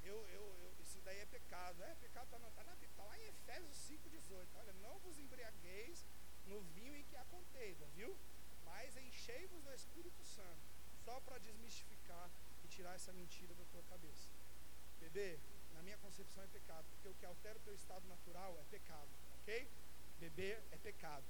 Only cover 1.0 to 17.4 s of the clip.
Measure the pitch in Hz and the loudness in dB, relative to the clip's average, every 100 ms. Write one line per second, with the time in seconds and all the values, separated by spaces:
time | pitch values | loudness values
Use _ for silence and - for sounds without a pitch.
1 | 190 196 208 247 - 180 180 175 196 330 | -2 -2 -2 -2 -2 -2 0 0 -2 -2
2 | - - 254 240 226 - 349 370 - - | -2 -2 0 -2 -2 -2 -2 0 0 0
3 | - - 254 - - 262 - 277 - 311 | 0 0 0 0 0 0 0 0 0 0
4 | - 320 - 190 180 - - 185 220 294 | -2 0 0 0 0 -2 -2 -2 0 0
5 | 370 294 277 247 226 175 175 190 233 339 | 0 0 0 0 0 0 0 0 0 0
6 | - - - - - 202 180 160 240 294 | 0 0 0 0 0 0 0 0 0 0
7 | 285 - 254 359 339 269 220 165 147 151 | 0 0 0 0 0 0 0 0 0 0
8 | 240 392 - - - - - 185 262 262 | 0 0 0 0 0 0 0 -2 0 0
9 | 254 - - 247 370 349 285 254 - 302 | 0 0 0 0 0 0 0 0 -2 -2
10 | 349 - - - 185 165 - - - - | 0 0 0 0 0 0 0 0 0 0
11 | - 254 262 254 226 220 226 - - - | 0 0 0 0 0 0 0 0 0 0
12 | - 175 175 170 - - 175 - 180 185 | 0 0 0 0 0 0 0 0 0 0
13 | 185 180 175 - 175 170 175 175 175 180 | 0 0 0 0 0 0 0 0 0 0
14 | 170 - - - - - - - - - | 0 0 0 2 0 2 2 2 2 0
15 | 165 170 196 156 120 - - - 175 208 | 2 2 2 2 0 0 0 0 0 0
16 | - - 190 - 190 202 185 160 160 - | 0 0 0 0 0 0 0 0 0 0
17 | 196 180 185 170 | 0 0 0 0